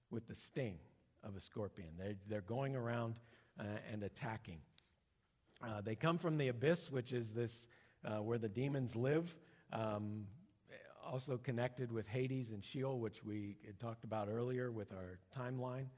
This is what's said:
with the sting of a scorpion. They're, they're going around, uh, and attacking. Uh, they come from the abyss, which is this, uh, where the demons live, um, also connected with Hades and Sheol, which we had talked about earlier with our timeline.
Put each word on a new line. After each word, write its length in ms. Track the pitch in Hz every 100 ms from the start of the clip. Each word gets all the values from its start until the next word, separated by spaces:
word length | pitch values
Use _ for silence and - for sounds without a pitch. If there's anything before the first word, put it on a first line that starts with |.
| _
with 160 | 113 117
the 80 | -
sting 420 | - - 123 82 - - _ _
of 120 | 107 98
a 60 |
scorpion. 480 | - - 101 - 82 85
They're, 200 | 95 101 98
they're 140 | 104
going 340 | 90 117 139 135
around, 400 | 117 120 117 113 - - - -
uh, 40 | 104 107 -
and 120 | 107
attacking. 560 | 101 - 127 110 - 82 - - - _ _ _ _ _ _ -
Uh, 180 | 120 104
they 140 | 104 110
come 220 | 160 165
from 200 | 170 156
the 120 | 135
abyss, 420 | 117 139 170 -
which 220 | 135 117
is 200 | 123 113
this, 340 | 110 117 - - - - _ -
uh, 160 | 110
where 160 | 107 117
the 120 | 113
demons 460 | 98 139 143 123 113
live, 380 | 131 156 175 - - - -
um, 540 | 110 110 104 104 107 101 123 202 _ - - 71 - 151
also 320 | 131 131 123
connected 540 | 120 117 123 127 123
with 160 | 113 101
Hades 440 | 123 131 131 120
and 120 | 107
Sheol, 360 | 98 - 131 131
which 240 | 110 -
we 320 | 113 107 101 101 113
had 140 | 98
talked 240 | 117 113
about 240 | 113 110 104
earlier 440 | 113 123 127 127
with 200 | 113 101
our 280 | 95 90 92 - 131
timeline. 480 | 123 127 127 127 135